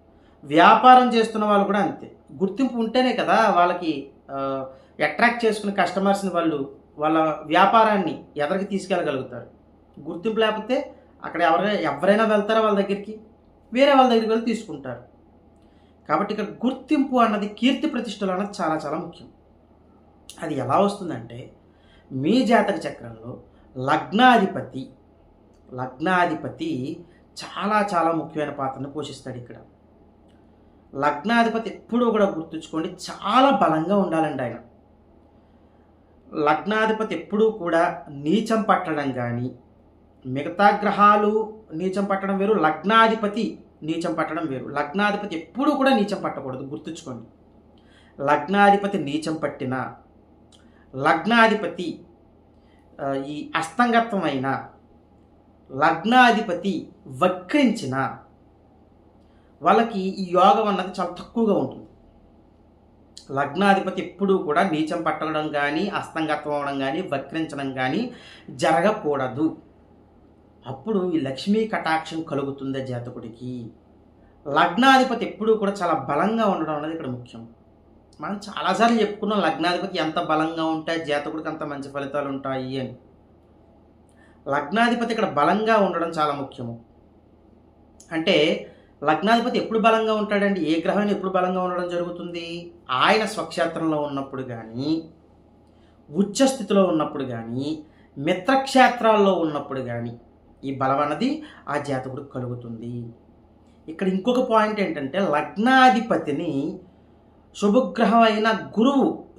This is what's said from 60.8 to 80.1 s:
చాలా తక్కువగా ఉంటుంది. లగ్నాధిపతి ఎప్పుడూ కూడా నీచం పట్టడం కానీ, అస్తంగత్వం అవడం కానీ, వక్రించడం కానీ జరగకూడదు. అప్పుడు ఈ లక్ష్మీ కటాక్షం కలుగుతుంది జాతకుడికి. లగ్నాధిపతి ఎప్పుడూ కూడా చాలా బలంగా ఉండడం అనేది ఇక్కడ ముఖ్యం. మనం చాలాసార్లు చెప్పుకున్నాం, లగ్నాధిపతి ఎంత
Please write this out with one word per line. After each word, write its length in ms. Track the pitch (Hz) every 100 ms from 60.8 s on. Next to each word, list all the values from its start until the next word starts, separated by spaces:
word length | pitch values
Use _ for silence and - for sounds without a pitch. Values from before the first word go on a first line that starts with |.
| 185 -
చాలా 160 | 175 -
తక్కువగా 340 | - 240 220
ఉంటుంది. 320 | 170 131 - - - _ - - _ _ _ _ _ _ _ _ - -
లగ్నాధిపతి 680 | 135 139 151 202 190 190 -
ఎప్పుడూ 360 | 165 - 196 185
కూడా 320 | 147 151 190
నీచం 320 | 151 156 170
పట్టడం 460 | 160 151 156 156 151
కానీ, 380 | 143 143 156 196
అస్తంగత్వం 680 | 156 - 165 156 147 151 147
అవడం 240 | 139 139
కానీ, 220 | 135 160
వక్రించడం 720 | 185 139 - 160 160 135 139
కానీ 380 | 131 131 170 247 - - - -
జరగకూడదు. 1080 | 131 165 170 196 - 151 139 127 123 156 - - _ _ _ _ _ _ _ _ _ -
అప్పుడు 440 | - 220 202 180
ఈ 80 | 156
లక్ష్మీ 480 | 135 135 196 214 220
కటాక్షం 540 | 170 160 160 - 160
కలుగుతుంది 640 | 160 139 139 139 135 135 123
జాతకుడికి. 880 | 120 120 120 117 113 123 123 117 - _ _ _ _ _ _ 147
లగ్నాధిపతి 800 | 143 175 175 262 262 254 214 185
ఎప్పుడూ 300 | - 220 214
కూడా 160 | 196
చాలా 220 | 196 170
బలంగా 520 | 156 - 147 190 226 208
ఉండడం 300 | 170 156 147
అనేది 180 | 156
ఇక్కడ 140 | 160 135
ముఖ్యం. 400 | 123 - 113 117 - _ _ _ _ _ -
మనం 180 | 156 202 233
చాలాసార్లు 520 | - 180 185 233 233
చెప్పుకున్నాం, 380 | 202 - 202 214
లగ్నాధిపతి 600 | 160 151 170 196 - 180
ఎంత 200 | 156